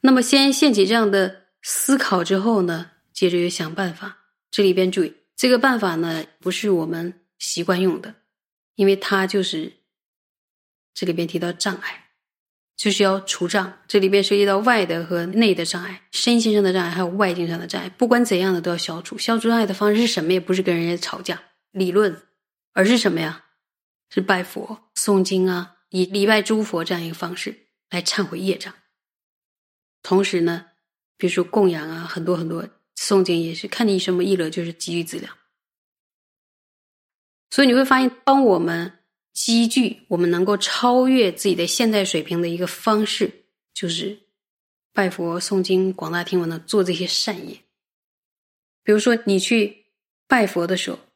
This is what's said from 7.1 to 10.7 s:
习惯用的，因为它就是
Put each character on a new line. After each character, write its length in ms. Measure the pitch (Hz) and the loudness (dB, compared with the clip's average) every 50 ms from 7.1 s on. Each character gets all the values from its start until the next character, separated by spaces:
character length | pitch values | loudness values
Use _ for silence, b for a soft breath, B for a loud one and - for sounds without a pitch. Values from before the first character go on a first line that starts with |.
| 180 _ _ _ _ _ | -10 _ _ _ _ _
习 260 | - - - - 170 | -10 -8 -6 -6 0
惯 160 | - 185 180 | 0 0 2
用 200 | 190 185 165 - | 2 0 0 -2
的， 140 | - - - _ _ _ _ _ _ _ _ _ _ _ _ | -8 -14 -20 _ _ _ _ _ _ _ _ _ _ _ _
因 120 | - 196 | 2 4
为 80 | 196 196 | 4 4
它 320 | 190 - - 202 196 190 | 2 0 -2 0 0 0
就 160 | 185 - 202 190 | 0 0 -2 -2
是 300 | 185 180 160 156 - - _ _ _ _ _ _ _ _ _ _ _ _ _ _ _ _ _ _ _ | -2 -4 -8 -8 -10 -14 _ _ _ _ _ _ _ _ _ _ _ _ _ _ _ _ _ _ _